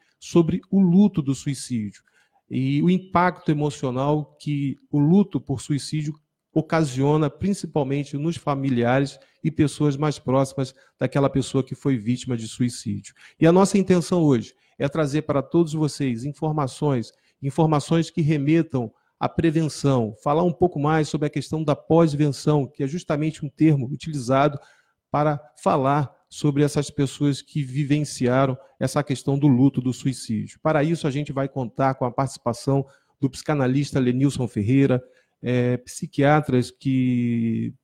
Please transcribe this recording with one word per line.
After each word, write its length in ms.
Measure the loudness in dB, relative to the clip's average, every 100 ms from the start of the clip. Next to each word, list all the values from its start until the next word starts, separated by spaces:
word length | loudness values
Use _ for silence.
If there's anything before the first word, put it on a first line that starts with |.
| _ _
sobre 400 | 0 2 2 0 -2
o 100 | 2
luto 400 | 4 6 4 2
do 140 | -4 -4
suicídio 680 | -4 -8 -6 -6 -6 -10 _ _ _ _ -10
e 320 | -4 -2 0
o 80 | 2
impacto 580 | 0 0 0 0 -2 -2
emocional 880 | -2 -2 -4 -6 -2 0 -2 -4 _
que 380 | -6 -4 -4 -6 _
o 80 | 0
luto 420 | 4 4 4 -2
por 180 | -6 -8
suicídio 540 | -4 -6 -4 -6 -6 -10 _ _ _
ocasiona, 720 | -4 0 0 0 0 2 2 0
principalmente 880 | -2 -4 -4 -4 -4 -2 -4 -4 -6
nos 200 | -6 -6
familiares 800 | -4 -2 -2 0 2 2 0 -6 _ _
e 60 | -6
pessoas 480 | 0 -2 0 -2 0
mais 220 | -4 -4
próximas 560 | 0 0 0 -2 -8 -8 _ -6
daquela 280 | -2 0 0
pessoa 360 | 0 -2 -2
que 100 | -4
foi 240 | -4 -2 -2
vítima 400 | -2 -4 -4 -6
de 100 | -6
suicídio. 680 | -4 -4 -4 -8 -8 -10 _ -14 2
E 80 | 4
a 40 |
nossa 280 | 6 4 2
intenção 420 | 4 2 2 2
hoje 320 | 4 2 0 _ _ -6
é 100 | -4
trazer 360 | -2 -2 -2
para 180 | -2 -2
todos 320 | 0 2 2
vocês 500 | 2 -2 0 -2 -2
informações, 880 | -6 -4 -2 0 -2 -2 0 0 -2 _ _ -10
informações 720 | -6 2 4 4 2 0 0
que 100 | 0
remetam 720 | 0 2 2 2 2 -2 -6 _ _ -6
à 80 | -6
prevenção, 880 | 0 0 2 -2 -2 0 2 0 -4
falar 200 | -2 0
um 100 | 0
pouco 260 | 2 0 0
mais 300 | 0 2 0
sobre 160 | -2 -4
a 60 |
questão 320 | -4 -6 -4
da 120 | -2 -2
pós-venção, 920 | 2 4 4 2 0 0 0 2 0
que 160 | -4
é 40 | -6
justamente 560 | -6 -4 -2 -2 -4
um 60 | -8
termo 380 | 2 4 4 0
utilizado 720 | -8 -8 -6 0 2 2 0 -14 _ _ _ _
para 300 | -2 0 -2 -8 _
falar 500 | 0 2 2 2 0 _ _
sobre 360 | -4 0 2
essas 260 | 0 0 -4
pessoas 520 | -2 -4 0 -2 -2
que 220 | -6 -8
vivenciaram 920 | -6 -4 0 0 -2 -2 0 2 2 -2 -10 -6
essa 240 | -4 -2
questão 380 | -2 -4 -2 2
do 80 | 4
luto 320 | 6 4 2
do 140 | -4
suicídio. 680 | -4 -4 -6 -6 -6 -6 -6
Para 220 | -2 0
isso, 240 | 0 0 -2
a 40 |
gente 200 | -4 -6
vai 160 | -4 -6
contar 460 | -6 -8 -2 -2
com 100 | 0
a 80 | -4
participação 720 | -2 -4 -4 -6 -4 -2 -2 -2 _ _ -6
do 80 | -6
psicanalista 680 | -6 -4 0 0 0 0 0
Lenilson 480 | 0 2 0 0 -4
Ferreira, 560 | -2 2 4 4 2 -4 _ _ _
é, 360 | -2 0 0 -2
psiquiatras 920 | -6 -12 -10 0 4 4 2 0 0
que 1040 | -4 -2 0 0 0 0 -2 -2 -2 -4 -8